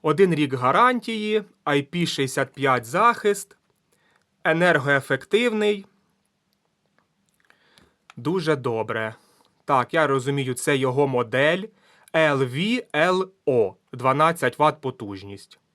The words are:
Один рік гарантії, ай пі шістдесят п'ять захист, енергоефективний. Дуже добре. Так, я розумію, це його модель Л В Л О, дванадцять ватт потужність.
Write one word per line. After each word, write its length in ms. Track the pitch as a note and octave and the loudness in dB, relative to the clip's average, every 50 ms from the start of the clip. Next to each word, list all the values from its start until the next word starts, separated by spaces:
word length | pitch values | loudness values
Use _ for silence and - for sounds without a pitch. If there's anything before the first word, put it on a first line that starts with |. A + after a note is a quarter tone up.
Один 340 | - D3+ D3+ D#3 G3 F#3 E3+ | 0 0 4 4 4 4 4
рік 180 | D3+ D3+ C3 C3 | 0 0 -2 -2
гарантії, 880 | B2 - - - F#3+ A#3+ B3+ B3+ A#3 - - A3+ G#3+ G#3+ G#3+ G#3+ G#3+ G#3 - _ _ _ | 0 0 2 4 4 4 4 2 -2 -4 -6 -6 -6 -4 -2 -2 -2 -4 -6 _ _ _
ай 180 | D3 C#3+ C#3+ | -2 0 0
пі 260 | C#3 _ - F3 E3+ | -2 _ -4 -4 -2
шістдесят 460 | D#3+ - - C#3 C3 - D3 C3+ C3 _ | -2 -2 -4 -4 -4 -2 -4 -4 -4 _
п'ять 320 | C3+ C3+ C#3 B2+ B2 A2+ | -2 0 2 2 0 -2
захист, 720 | A2+ C3 F3+ A3 A#3+ A#3 - - G3+ G3+ G3 - _ - _ _ _ _ _ _ _ _ _ _ _ _ _ _ _ _ _ _ | -4 -2 2 2 2 0 2 -2 -2 -2 -2 -6 _ -20 _ _ _ _ _ _ _ _ _ _ _ _ _ _ _ _ _ _
енергоефективний. 1400 | F3+ D#3+ E3 F3 F3+ E3 D3 C3 C#3+ C#3+ C3+ C3 - - - - _ - A3 A#3+ A#3+ A3 G#3+ G#3+ G#3 G#3 G3+ F#3+ _ _ _ _ _ _ _ _ _ _ _ _ _ _ _ _ _ _ _ _ _ _ _ _ _ _ _ _ _ _ _ _ _ _ _ _ _ _ _ _ _ _ _ _ _ - | 0 2 4 4 4 4 2 2 2 0 0 2 0 -4 -4 -2 _ 0 2 2 0 0 0 0 -2 -2 -2 -8 _ _ _ _ _ _ _ _ _ _ _ _ _ _ _ _ _ _ _ _ _ _ _ _ _ _ _ _ _ _ _ _ _ _ _ _ _ _ _ _ _ _ _ _ _ -20
Дуже 380 | - A#2+ D3+ F3+ F#3+ D#3 D#3 D3+ | -8 -6 -4 -4 -2 0 0 -2
добре. 600 | C3+ A#2+ B2+ A2+ A2+ A2 A2+ A2+ A2+ A2 A2 A2+ _ _ _ _ _ _ _ _ _ _ | 0 -2 -4 -4 -4 -4 -4 -4 -4 -6 -6 -8 _ _ _ _ _ _ _ _ _ _
Так, 280 | - C#3+ C3 B2 - - | 0 2 2 2 2 0
я 140 | E3 D#3 | 0 2
розумію, 460 | C#3+ C#3 C3+ A#2+ C#3 C#3 C#3+ C3+ B2+ B2+ | 2 0 -2 -2 -2 -4 -4 -4 -4 -6
це 240 | - - D#3 C#3+ | -4 -2 -2 0
його 300 | C3+ C3 C3 B2+ C#3 C#3+ | 0 0 0 0 0 0
модель 560 | C#3 C3 B2 A#2+ A2+ A2+ B2+ C#3+ D3+ E3+ F#3+ G3 A3 _ _ _ _ _ _ _ _ - | 0 0 -2 -2 -2 0 2 2 2 0 -2 -6 -12 _ _ _ _ _ _ _ _ 0
Л 280 | E3 D#3+ D3+ C#3+ C3+ C3 | 2 2 4 2 0 -2
В 380 | B2 B2 C#3+ F#3 G#3+ A#3+ B3 - _ - | -2 -2 -4 -2 -2 -2 -4 -6 _ 0
Л 360 | D3 D#3+ F3+ F#3 F#3 F#3 F#3 _ _ _ | 2 2 2 2 0 -2 -6 _ _ _
О, 300 | - C3 A#2+ G#2+ F#2 - _ _ _ - | 0 0 2 0 0 -4 _ _ _ -14
дванадцять 680 | A#2+ B2 C3 C3+ C#3+ D#3 E3 E3+ E3+ C#3 B2+ - - | -2 0 0 2 4 2 2 2 0 -2 -4 0 2
ватт 220 | D3 D3+ D3 D3+ | 0 0 0 -2
потужність. 800 | - C3 B2 - A#2 G2+ G2+ F#2+ F#2+ G2+ G2+ F#2+ - _ - _ _ _ _ | -8 -10 -8 -8 -12 -12 -12 -12 -14 -16 -16 -18 -18 _ -20 _ _ _ _